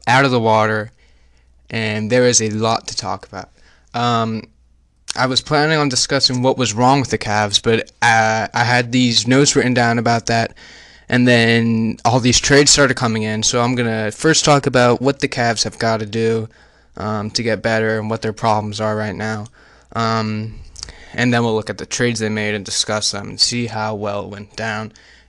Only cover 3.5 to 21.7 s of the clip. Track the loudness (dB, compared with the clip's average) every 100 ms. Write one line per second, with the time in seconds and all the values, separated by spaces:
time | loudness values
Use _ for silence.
3.5 | _ _ _ _ -4 -2 0 -2 -6 -10
4.5 | _ _ _ _ _ -10 -2 0 0 0
5.5 | 2 2 2 0 -2 -2 0 0 2 0
6.5 | 0 -2 2 4 4 2 -2 -2 0 0
7.5 | 0 0 0 -2 _ 2 4 4 0 -2
8.5 | -2 2 2 2 2 2 2 2 4 4
9.5 | 2 2 2 2 2 0 0 0 -2 -2
10.5 | -8 -20 -20 -20 -20 -2 2 4 6 4
11.5 | 4 2 0 -2 -2 0 2 2 2 4
12.5 | 4 6 4 2 2 -2 -2 -4 -2 -2
13.5 | 0 0 0 -2 -2 -4 -2 0 2 4
14.5 | 2 4 2 4 4 0 -2 -4 -2 -2
15.5 | 0 -4 -2 -2 -2 -4 -2 0 -2 -4
16.5 | _ _ _ _ -10 -6 -4 -4 -4 -2
17.5 | -2 0 0 0 -2 -4 -4 -6 -2 0
18.5 | 0 -2 -4 -2 -2 -4 -6 -6 -6 -10
19.5 | _ -20 -20 _ -4 -2 -2 -2 -6 -8
20.5 | -12 -18 -18 -18 -18 -10 -2 0 2 0
21.5 | -2 -4